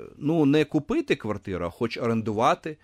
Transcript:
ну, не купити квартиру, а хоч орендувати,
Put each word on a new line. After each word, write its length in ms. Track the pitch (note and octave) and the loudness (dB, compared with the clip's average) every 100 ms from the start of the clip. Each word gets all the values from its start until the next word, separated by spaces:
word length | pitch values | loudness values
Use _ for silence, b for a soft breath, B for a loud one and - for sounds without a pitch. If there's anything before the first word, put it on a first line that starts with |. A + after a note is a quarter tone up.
| G#1 - | -18 -6
ну, 280 | C#3+ E3 C#3 | 0 4 4
не 200 | D3+ D3 | 4 2
купити 500 | D#3 - C#4+ D4 D#3 | -2 -2 -2 0 -2
квартиру, 500 | G#2+ G2+ - F2+ F2 | -2 -6 -6 -4 -4
а 40 | |
хоч 280 | - A#2 - | -4 -4 -2
орендувати, 800 | A#2+ A2+ G#2+ G#2 C3 F3+ E3 D3+ | -2 -2 -2 0 0 0 -6 -14